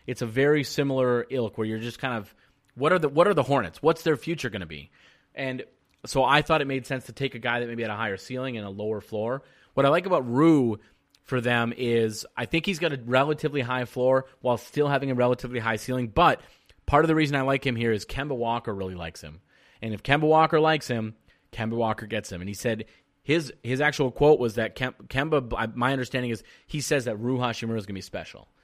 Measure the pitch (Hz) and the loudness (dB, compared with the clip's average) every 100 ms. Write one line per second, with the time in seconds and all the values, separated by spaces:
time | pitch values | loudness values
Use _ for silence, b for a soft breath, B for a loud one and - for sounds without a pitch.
0 | - 127 117 117 143 151 131 - 139 131 | -10 -6 -4 2 4 4 2 0 0 2
1 | 127 120 - 131 110 - 110 110 117 - | 2 2 0 -2 -4 -2 -4 -4 -6 -6
2 | 135 117 98 _ b b _ - 147 185 | -6 -6 -8 _ b b _ -2 2 4
3 | 151 143 190 170 120 139 87 - 156 160 | 4 4 4 4 2 2 0 0 0 2
4 | 165 147 - 165 123 101 82 76 71 b | 0 0 -2 -6 -6 -6 -10 -12 -16 b
5 | b b b - 135 127 - _ _ _ | b b b -8 -6 -6 -12 _ _ _
6 | - 135 127 147 147 156 139 135 - 131 | -4 2 4 4 4 0 0 -4 -6 -8
7 | - - 139 120 120 120 120 117 113 104 | -8 -6 -6 -4 -4 -2 -4 -6 -6 -4
8 | 113 95 - 127 131 113 104 98 107 107 | -4 -6 -8 -8 -6 -8 -10 -6 -6 -6
9 | - 107 113 135 b b b - 139 165 | -6 -6 -4 -6 b b b 2 4 4
10 | 190 170 123 123 165 151 120 104 b b | 2 0 2 4 6 6 4 -2 b b
11 | _ _ - 127 117 120 117 117 123 117 | _ _ -6 -2 2 2 0 -2 0 2
12 | 113 104 - - 117 165 202 160 170 135 | 2 -2 -10 -8 -2 -2 -2 -2 -2 -4
13 | 117 127 147 151 151 139 120 127 120 127 | 2 2 2 0 -2 -2 -2 -4 -4 0
14 | 127 131 131 B 127 - - 147 147 139 | 2 2 0 B -2 -2 -2 -2 2 2
15 | 139 123 123 123 120 123 113 113 - 127 | 0 2 2 2 -2 -4 -2 -4 -4 -4
16 | 117 156 170 123 b b b b - 147 | -2 4 4 4 b b b b 2 4
17 | 160 156 147 143 135 139 135 117 117 107 | 4 4 2 0 0 0 0 0 0 0
18 | - 135 147 127 117 117 113 98 95 90 | -4 -6 -4 -2 -2 -2 -4 -6 -6 -8
19 | 82 - 76 82 _ b b b 113 104 | -10 -12 -18 -18 _ b b b -8 -6
20 | - 147 151 156 160 160 156 156 - 117 | 0 2 6 6 6 4 4 0 -2 -4
21 | 110 - _ b b - 110 117 113 107 | -4 -10 _ b b -8 -4 -2 -2 -2
22 | 104 110 - 87 95 101 123 110 - b | -4 -6 -6 -10 -8 -4 -4 -4 -8 b
23 | b _ - 165 135 - 117 131 147 143 | b _ -2 -2 -2 -10 -6 0 0 0
24 | 131 - 147 147 120 110 110 - 131 - | -2 4 6 6 4 -2 -4 -4 -8 -8
25 | - 135 156 147 120 101 113 120 123 135 | -6 -4 0 0 0 -4 -4 -2 -2 -2
26 | 123 131 123 110 B B B 151 - 143 | -4 -4 -4 -6 B B B -8 0 0
27 | 117 104 120 127 123 113 113 113 95 95 | 0 -4 -2 -2 -2 -4 -4 -6 -6 -12
28 | - 95 - - - _ | -10 -12 -12 -18 -20 _